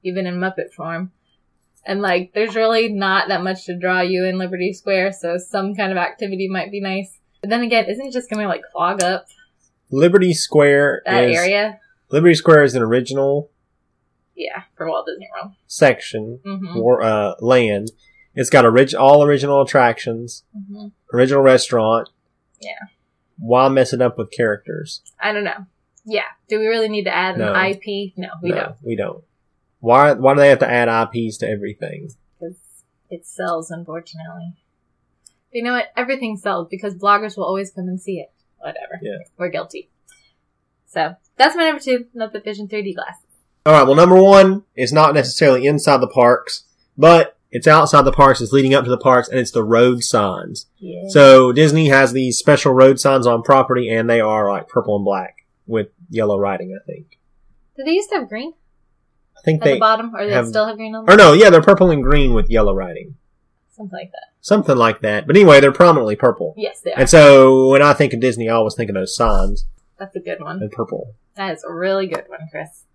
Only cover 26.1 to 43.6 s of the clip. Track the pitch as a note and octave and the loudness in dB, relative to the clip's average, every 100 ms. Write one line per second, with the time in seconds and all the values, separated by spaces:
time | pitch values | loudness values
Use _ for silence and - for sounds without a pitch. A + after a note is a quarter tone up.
26.1 | G#3+ - _ _ G#3+ A3 A3+ A3 G#3+ F#3 | -8 -8 _ _ -6 -4 -4 -4 -6 -4
27.1 | E3+ F#3 F3+ D3+ F#3 F#3+ G3 G#3+ G3+ G3 | -4 -4 -4 -4 -4 -4 -6 -10 -12 -12
28.1 | F#3+ F3+ D#3+ F3 - - A2+ B2+ A2 G2+ | -14 -18 -12 -8 -6 -8 -14 -12 -10 -10
29.1 | - _ _ _ _ _ _ A2+ B2+ D3 | -12 _ _ _ _ _ _ 0 4 4
30.1 | B2 C3 C#3+ C#3+ C3+ A#2 A#2+ A#2 A2+ A2+ | 2 0 4 4 4 0 -2 -2 -2 -4
31.1 | A#2+ A2+ G#2+ A2 G#2 G2+ G#2+ - - D#3+ | -6 -10 -8 -10 -8 -12 -14 -16 -16 -20
32.1 | _ _ _ E3+ F3+ _ _ _ _ _ | _ _ _ -20 -20 _ _ _ _ _
33.1 | F3 - - D#3+ E3 E3 E3 E3+ E3 E3 | -20 -20 -12 -8 -8 -10 -16 -14 -18 _
34.1 | D#3+ E3 E3+ E3+ F3 _ _ _ _ _ | -20 -20 -18 -20 -20 _ _ _ _ _
35.1 | _ _ _ _ A#3+ A#3+ B3 - - B3 | _ _ _ _ -10 -6 -6 -8 -8 -8
36.1 | C4 A#3 G#3 G3+ F#3 E3+ F#3+ G#3 F3+ G3+ | -8 -8 -10 -8 -8 -10 -12 -12 -6 -2
37.1 | G3+ G#3+ G3+ E3+ F#3+ F#3+ - F#3 F#3 - | -2 -4 -8 -8 -8 -10 -12 -12 -12 -12
38.1 | F3+ - _ _ _ D3 - - - - | -14 -14 _ _ _ -16 -16 -18 -16 -16
39.1 | F#2+ - _ F3+ - - - - _ _ | -16 -20 _ -10 -10 -14 -18 -20 _ _
40.1 | _ _ _ _ _ _ _ _ E3 D#3 | _ _ _ _ _ _ _ _ -8 -8
41.1 | F3 _ - C#4 E4+ D#4+ D4 C4+ B3 A#3+ | -8 _ 0 0 2 -4 -4 -6 -6 -6
42.1 | A#3+ A3 G#3 G#3+ G3+ G3+ G#3+ G3 F3 - | -12 -12 -10 -14 -14 -10 -10 -10 -10 -14
43.1 | F3+ _ _ _ _ | -18 _ _ _ _